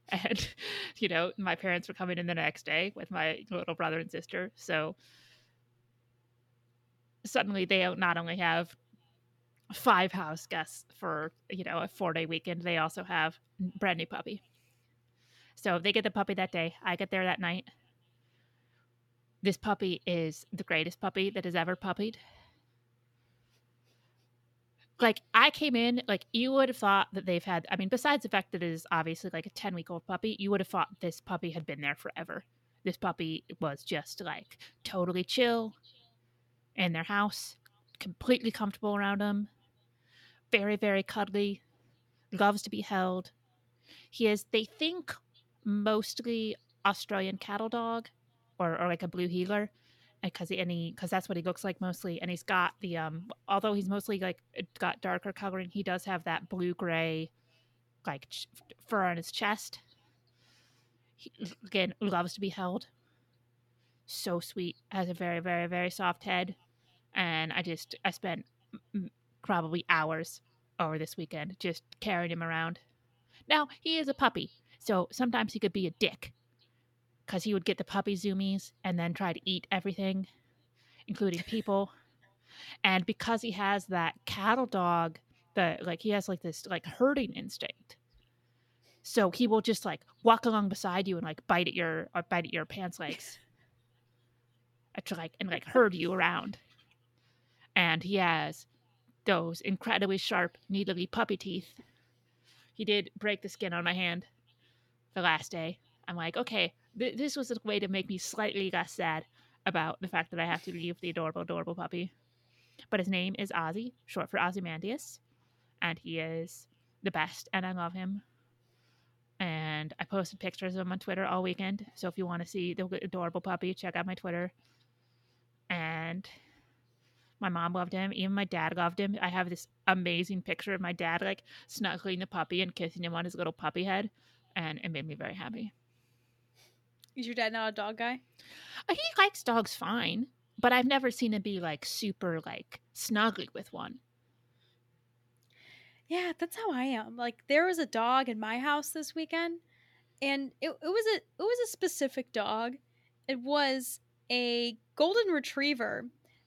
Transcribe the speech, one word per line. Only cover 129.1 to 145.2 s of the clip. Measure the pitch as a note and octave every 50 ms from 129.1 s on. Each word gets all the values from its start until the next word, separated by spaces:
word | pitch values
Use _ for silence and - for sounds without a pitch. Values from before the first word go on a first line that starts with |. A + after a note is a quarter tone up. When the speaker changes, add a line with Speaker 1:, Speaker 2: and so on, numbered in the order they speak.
| G3+ -
Speaker 1:
I | - F3+
have | F3+ F#3 F3+ F3
this | F3 - - - _ _ - -
amazing | F#3+ F#3 F3 F3 E3+ E3+ F3 - G3 F#3
picture | - - E3 - - G3+
of | F#3+ F#3
my | F#3 F3
dad, | F3 - E3 E3 E3 F3
like, | - G3 G3 - - - - - -
snuggling | - - - G#3 F3+ F#3 F#3 - G3 F#3 F3+
the | F#3+
puppy | - - F3 D#3+ - F3+ F3+
and | F#3+ F3+ -
kissing | - F3 E3+ - F3+
him | E3+ E3+ E3+
on | E3+ F3
his | F3+ -
little | - F3 D#3+
puppy | E3 - D#3+ D3+ - F3
head, | F#3 G3 F#3+ G3 G#3+ G#3 - _ _ _ _ _ _ _ -
and | F#3 E3 D#3 D#3 - -
it | F3
made | D#3+ C#3+ D#3+
me | D#3 D3
very | D3 D3+ - F#3+
happy. | F#3+ - - A3 A#3 A3+ G3+ - _ _ _ _ _ _ _ _ _ _ _ _ _ _ _ _ _ - _ _ _ _ _ _ _ - - -
Speaker 2:
Is | B3+ A#3
your | A#3 A#3+
dad | A#3+ A3+ A3
not | A3+ A3+ A3 A3
a |
dog | G#3 G#3+ G3+ G#3+ A3 A3
guy? | A#3 A#3+ B3+ B3+ - _ _ - - - - - - - - - - -
Speaker 1:
Uh, | F4
he | - D#5 E5 - -
likes | G4 G4+ - -
dogs | - B3 A#3 A3+ G#3+ - -
fine, | - - F#3+ A3+ A#3+ - E3 F3+ G#3+ C4 - _ _ _ _ _
but | - B3+ A#3+
I've | B3 B3+ B3
never | C4+ C#4 C4+ C4 B3
seen | A#3+ - B3 A3 G#3+
him | G3+
be, | F#3 G#3 G3 F3+
like, | E3+ D#3+ D3+ - -
super, | - - - A3+ G3+ F#3 - F#3+ F3 E3 D#3+ -
like, | - - - - - - - _ _ -
snuggly | - - - A3 G#3 A3 A3+ G#3+ F#3 - -
with | - - G3+ -
one. | - - - - - B3+ _ _ _ _ _ _ _ _ _ _ _ _ _ _ _ _ _ _ _ _ _ _ _ _